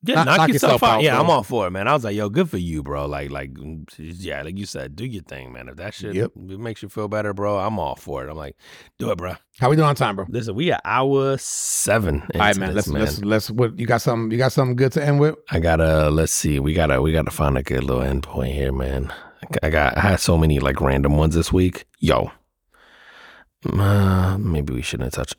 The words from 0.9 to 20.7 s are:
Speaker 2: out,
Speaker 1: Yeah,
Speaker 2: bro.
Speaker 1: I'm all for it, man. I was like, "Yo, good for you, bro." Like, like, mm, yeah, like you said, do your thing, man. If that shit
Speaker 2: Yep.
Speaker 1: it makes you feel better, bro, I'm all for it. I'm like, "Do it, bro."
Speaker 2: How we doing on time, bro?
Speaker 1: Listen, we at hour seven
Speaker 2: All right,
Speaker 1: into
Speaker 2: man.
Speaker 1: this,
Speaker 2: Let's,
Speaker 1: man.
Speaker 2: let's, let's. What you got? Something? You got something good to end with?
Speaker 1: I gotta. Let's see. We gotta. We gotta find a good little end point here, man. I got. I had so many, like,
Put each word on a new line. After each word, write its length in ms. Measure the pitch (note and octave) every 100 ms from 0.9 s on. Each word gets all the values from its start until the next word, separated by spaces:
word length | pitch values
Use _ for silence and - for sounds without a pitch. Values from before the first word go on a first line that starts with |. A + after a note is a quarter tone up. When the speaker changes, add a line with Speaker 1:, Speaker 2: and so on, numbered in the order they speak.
| A2
Speaker 2:
out, 60 |
Speaker 1:
Yeah, 100 | D3+ B2+
Speaker 2:
bro. 60 | D#3+
Speaker 1:
I'm 40 |
all 140 | D3
for 240 | G2+ A#2+ F#2
it, 40 |
man. 160 | F2+ G#2+
I 60 |
was 100 | D3
like, 120 | A2+ G#2
"Yo, 120 | G#2
good 200 | B2 F3+
for 80 | G2
you, 240 | F2 D#2
bro." 240 | C#2 C#2+ D2
Like, 240 | C#2+ C#2
like, 240 | C#2 C2+
mm, 300 | C2 C#2+ D#2+ C#2+ -
yeah, 420 | D#2+ F2 F2+ C#2
like 160 | D2 F#2+
you 80 | G2+
said, 300 | D2+ C2+ D2
do 100 | B2+
your 160 | G#2
thing, 320 | D2+ C2+ B1+
man. 140 | B1 B1
If 60 | C#2
that 180 | F#2
shit 220 | - G#2+ F#2
Speaker 2:
Yep. 160 | A2+ - F#2+
Speaker 1:
it 100 | F#2+
makes 220 | A#2 G#2+
you 80 | G2+
feel 180 | - G#2
better, 280 | G#2+ G#2 G2
bro, 240 | G2+ G2+
I'm 180 | G2 G#2+
all 180 | D2+ B1+
for 300 | - C#2 C2+
it. 60 |
I'm 60 | D#2
like, 180 | C#2+ - - - - _
"Do 140 | A#2
it, 60 | F#2
bro." 140 | F2+ F2 _ -
Speaker 2:
How 100 | B2+
we 60 | D#3
doing 120 | D3+
on 40 | C#3
time, 200 | B2 G2
bro? 100 | F#2
Speaker 1:
Listen, 260 | A2 A2+ G2+
we 160 | F3
at 100 | B2+ -
hour 520 | A#2 C3+ C#3 C3+ C3+
seven 840 | - - - - - A2 F#2+ C#2+ -
Speaker 2:
All 60 | D#2
right, 80 | G#2 G2
Speaker 1:
into 60 |
Speaker 2:
man. 80 | F#2
Speaker 1:
this, 140 | G2 G2+
Speaker 2:
Let's, 20 |
Speaker 1:
man. 120 | C#2+
Speaker 2:
let's, 160 | G#2+ - G2+
let's. 260 | G#2+ -
What 260 | A2 A#2+ -
you 60 | A#2+
got? 160 | A#2
Something? 300 | - A#2 A2+
You 80 | A2+
got 140 | C3
something 220 | - C3 B2
good 180 | C3+
to 120 | D#3 D3
end 140 | C#3+
with? 160 | D3+ D#3 -
Speaker 1:
I 80 | -
gotta. 500 | E2 D#2+ D#2+ D#2 D2+
Let's 220 | D#2 D#2+
see. 260 | - D#2 D2
We 140 | C#2+
gotta. 260 | E2 D#2 C2
We 120 | D2+
gotta 180 | D#2+ -
find 280 | - D2 C2
a 20 |
good 220 | C2+ C2
little 180 | C2 B1+
end 220 | C2 C2+
point 300 | - - B1+
here, 180 | C#2 C2+
man. 420 | C2 C2 C2+ C2+ - - _ - -
I 80 | D#2
got. 260 | D#2 D2 -
I 40 |
had 180 | G2+ F#2
so 140 | - E2
many, 200 | D#2 C#2+
like, 220 | C#2